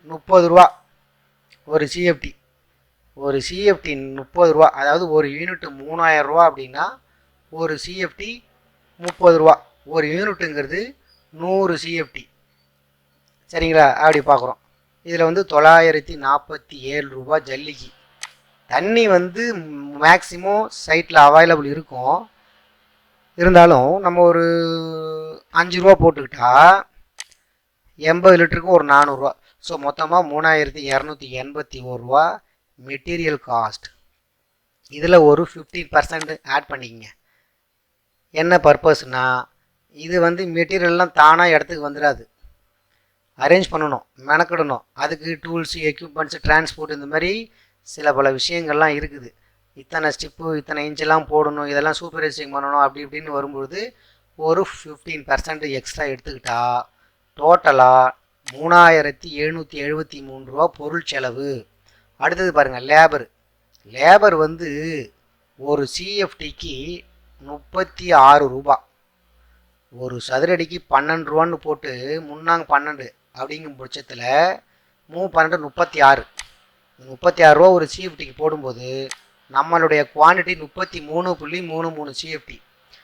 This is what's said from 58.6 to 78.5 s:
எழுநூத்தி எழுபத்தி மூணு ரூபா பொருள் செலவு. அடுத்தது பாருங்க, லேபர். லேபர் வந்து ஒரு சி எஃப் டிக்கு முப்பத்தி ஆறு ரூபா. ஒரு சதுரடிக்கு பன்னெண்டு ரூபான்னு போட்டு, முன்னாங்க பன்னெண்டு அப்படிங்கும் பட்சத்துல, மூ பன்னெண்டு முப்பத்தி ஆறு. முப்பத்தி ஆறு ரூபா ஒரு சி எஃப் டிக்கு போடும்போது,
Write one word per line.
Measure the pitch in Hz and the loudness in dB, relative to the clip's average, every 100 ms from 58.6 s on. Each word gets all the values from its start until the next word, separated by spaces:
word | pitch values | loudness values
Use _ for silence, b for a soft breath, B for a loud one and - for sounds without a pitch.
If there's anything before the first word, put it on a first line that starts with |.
| 160 175 170 165 147 139 170 | 2 6 6 4 0 -8 -14
எழுநூத்தி | 147 151 165 156 | -8 -8 -8 -12
எழுபத்தி | 147 143 156 156 143 | -12 -8 -8 -10 -16
மூணு | 135 131 | -20 -20
ரூபா | 131 135 170 | -10 -4 -4
பொருள் | - 147 165 | -4 -10 -10
செலவு. | - 135 131 120 139 127 - _ _ _ _ _ | -8 -8 -8 -8 -10 -10 -14 _ _ _ _ _
அடுத்தது | 147 175 185 | -4 -2 0
பாருங்க, | 156 135 123 | 2 0 -2
லேபர். | 131 151 160 143 117 _ _ _ _ _ 107 | 2 6 6 4 -8 _ _ _ _ _ _
லேபர் | 120 151 202 208 | 0 4 6 6
வந்து | 165 156 165 170 143 160 151 127 _ _ _ _ _ | 2 -2 -4 -10 -10 -8 -10 -12 _ _ _ _ _
ஒரு | 135 147 135 | -4 -4 -4
சி | - 185 202 | -8 -10 -6
எஃப் | 185 - | -6 -8
டிக்கு | 151 - 175 127 151 175 - _ _ _ | -18 -14 -14 -14 -14 -16 -20 _ _ _
முப்பத்தி | 139 147 _ 185 185 - 180 | -20 -20 _ -8 -8 -8 2
ஆறு | 156 135 147 139 | 6 8 6 4
ரூபா. | 131 143 131 _ _ _ _ _ _ _ _ _ _ _ | -2 -2 -2 _ _ _ _ _ _ _ _ _ _ _
ஒரு | 120 127 123 - | -16 -14 -12 -8
சதுரடிக்கு | 127 165 175 160 175 - | -4 -2 -2 -4 -12 -4
பன்னெண்டு | 135 147 165 147 | -2 -2 -6 -4
ரூபான்னு | 151 165 | -2 -2
போட்டு, | 165 156 151 147 123 131 160 151 | -4 -8 -10 -10 -12 -10 -12 -12
முன்னாங்க | 147 165 170 156 | -10 -4 -4 0
பன்னெண்டு | 143 147 147 127 - _ | -2 -2 -10 -16 -20 _
அப்படிங்கும் | 120 139 151 160 131 | -16 -14 -14 -16 -20
பட்சத்துல, | 127 151 - 127 120 143 175 - _ _ _ _ _ | -18 -18 -18 -10 -2 2 0 -2 _ _ _ _ _
மூ | 165 190 | -10 -4
பன்னெண்டு | 160 160 170 | -2 -2 -4
முப்பத்தி | 147 170 170 156 | -8 -6 -6 2
ஆறு. | 139 127 - - - _ _ _ _ _ | 4 4 -2 -18 -20 _ _ _ _ _
முப்பத்தி | 127 131 175 175 | -20 -4 -2 4
ஆறு | 160 151 | 6 8
ரூபா | 185 | 6
ஒரு | 180 156 | 4 0
சி | - | -6
எஃப் | 185 - | -14 -14
டிக்கு | 143 127 | -18 -8
போடும்போது, | 156 | -6